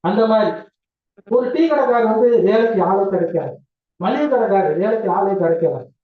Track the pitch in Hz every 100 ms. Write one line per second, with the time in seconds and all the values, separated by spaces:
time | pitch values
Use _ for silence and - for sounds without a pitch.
0 | 170 208 220 220 214 - - _ _ _
1 | _ _ - 240 247 277 320 294 254 240
2 | 220 220 240 233 180 220 226 190 180 196
3 | 196 185 165 165 139 - _ _ _ _
4 | 185 269 294 262 214 190 160 156 208 220
5 | 190 185 196 190 165 165 165 - - _